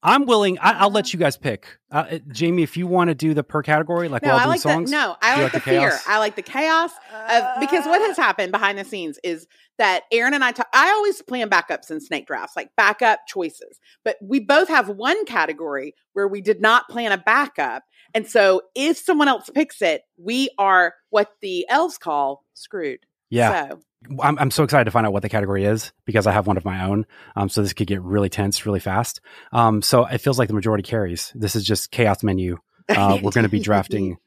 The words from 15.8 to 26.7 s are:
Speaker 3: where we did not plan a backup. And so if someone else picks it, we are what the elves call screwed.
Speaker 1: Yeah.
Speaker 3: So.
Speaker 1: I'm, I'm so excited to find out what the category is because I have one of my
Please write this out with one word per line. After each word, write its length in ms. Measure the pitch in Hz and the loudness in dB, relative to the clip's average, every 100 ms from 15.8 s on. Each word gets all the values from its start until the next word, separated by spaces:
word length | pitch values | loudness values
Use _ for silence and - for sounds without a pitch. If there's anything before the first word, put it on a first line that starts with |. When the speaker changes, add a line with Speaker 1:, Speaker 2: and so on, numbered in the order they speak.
| 143 - _ | -8 -14 _
Speaker 3:
where 140 | - 202 | -4 -4
we 140 | 202 | -4
did 200 | 190 196 | -2 0
not 260 | 214 233 - | 2 2 0
plan 220 | 233 233 | -6 -4
a 60 | 190 | -2
backup. 680 | 196 240 277 - 139 120 _ _ _ | 0 0 0 -4 -6 -6 _ _ _
And 140 | 226 214 | -6 -2
so 340 | 233 196 190 - - | 2 4 4 -2 -4
if 220 | 285 330 | -2 -2
someone 300 | - 330 285 | 0 2 2
else 220 | 240 - | 2 -2
picks 280 | 262 311 - | -2 -2 -2
it, 220 | 190 151 _ _ | -2 -2 _ _
we 320 | 175 240 269 - | -6 -2 -2 0
are 360 | 196 185 170 - _ | 4 4 4 -2 _
what 220 | 214 202 _ | 0 0 _
the 240 | 196 180 - | -8 -6 0
elves 280 | 262 339 - | 0 0 -4
call 460 | - 147 139 139 _ | -4 -2 -2 -4 _
screwed. 460 | - - 202 151 127 _ _ _ | -20 -14 -8 -8 -8 _ _ _
Speaker 1:
Yeah. 400 | 117 117 185 143 | 2 2 2 -4
Speaker 3:
So. 100 | - _ _ - 135 | -12 _ _ -16 -2
Speaker 1:
I'm, 160 | 143 151 | 0 2
I'm 120 | 143 | 0
so 120 | - | 0
excited 220 | 147 147 110 | 2 4 2
to 60 | |
find 140 | 117 110 | 2 0
out 60 | |
what 120 | 101 | -2
the 40 | 104 | -2
category 380 | 110 98 98 101 | -2 -2 0 0
is 260 | 110 - _ - | 0 -4 _ -2
because 220 | 110 104 | 0 2
I 40 | |
have 160 | 98 98 | 2 2
one 80 | 95 | 0
of 80 | |
my 220 | 90 | -2